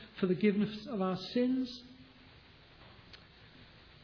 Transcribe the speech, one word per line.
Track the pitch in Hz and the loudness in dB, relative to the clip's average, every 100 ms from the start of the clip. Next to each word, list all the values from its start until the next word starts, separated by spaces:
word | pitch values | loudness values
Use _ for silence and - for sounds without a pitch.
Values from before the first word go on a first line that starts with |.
| - - | -12 -2
For | 185 | 0
the | |
forgiveness | 180 214 196 208 - 294 | 4 4 4 2 -2 -6
of | 220 | -2
our | 185 180 | 0 -2
sins, | - 247 254 262 254 - - - - - - - - - - - - - - - - - - - - - - - | -2 0 2 2 -2 -8 -18 -20 -20 -20 -20 -20 -20 -20 -20 -20 -20 -20 -20 -20 -20 -20 -20 -20 -20 -20 -20 -20